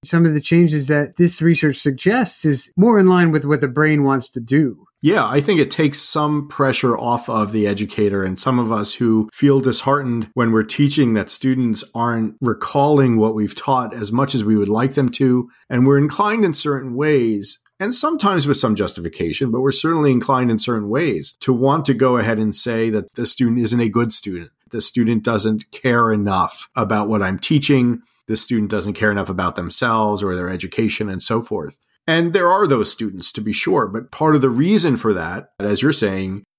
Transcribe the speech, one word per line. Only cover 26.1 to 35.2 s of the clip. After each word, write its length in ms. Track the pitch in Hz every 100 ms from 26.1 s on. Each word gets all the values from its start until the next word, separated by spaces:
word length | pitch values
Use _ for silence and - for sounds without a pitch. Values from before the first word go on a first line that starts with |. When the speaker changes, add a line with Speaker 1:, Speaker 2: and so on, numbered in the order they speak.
Speaker 2:
enough 580 | 107 101 95 87 - -
about 340 | - 107 107 104
what 140 | 110
I'm 160 | 95 95
teaching, 640 | - 151 143 139 123 120 _ _ _
this 140 | 110
student 280 | - 120 104
doesn't 240 | 107 98
care 160 | 98 107
enough 180 | 101 92
about 280 | 92 92 90
themselves 680 | 92 - 123 113 107 104
or 120 | 98
their 140 | 90 90
education 600 | 92 92 - 113 - 107
and 140 | 92
so 200 | - 113
forth. 360 | 117 104 78 - _ _ -
And 260 | 165 170
there 180 | 180 175
are 160 | 190 202
those 240 | 135 104
students, 400 | - 110 95 82
to 80 | -
be 120 | 107
sure, 340 | 104 - 180 107
but 240 | 107 -
part 240 | - 156
of 60 | 151
the 100 | 131
reason 460 | 120 160 208 175 123
for 160 | 113
that, 360 | 98